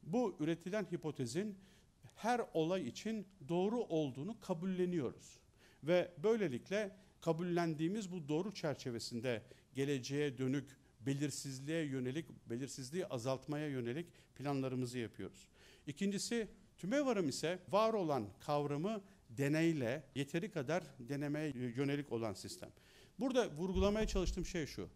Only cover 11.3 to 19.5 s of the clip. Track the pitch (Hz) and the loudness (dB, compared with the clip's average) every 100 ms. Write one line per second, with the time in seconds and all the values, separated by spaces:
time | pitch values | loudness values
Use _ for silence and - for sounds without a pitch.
11.3 | - 139 131 139 165 151 131 127 139 160 | -2 -8 -8 -2 0 2 0 0 -2 -4
12.3 | - - 117 131 - 127 175 180 127 113 | -14 -6 -4 -4 -6 -6 -4 -2 -2 0
13.3 | 131 - 147 151 131 120 131 175 - - | 0 0 -2 0 0 -2 -2 -6 -12 -20
14.3 | - 135 139 131 127 127 123 110 - 95 | -6 0 2 2 0 -2 -2 -4 -4 -10
15.3 | - - - - - - 139 202 196 - | -10 -20 -20 -20 -16 -10 0 0 0 0
16.3 | 233 208 - - - 175 269 269 208 160 | -2 -2 -8 -20 -8 0 2 4 4 2
17.3 | 123 151 180 - 196 220 220 170 135 101 | 2 0 -2 2 4 4 4 2 2 0
18.3 | - - 147 143 143 180 220 - - - | -8 0 2 2 0 0 -2 -8 -20 -14
19.3 | 113 139 | -2 2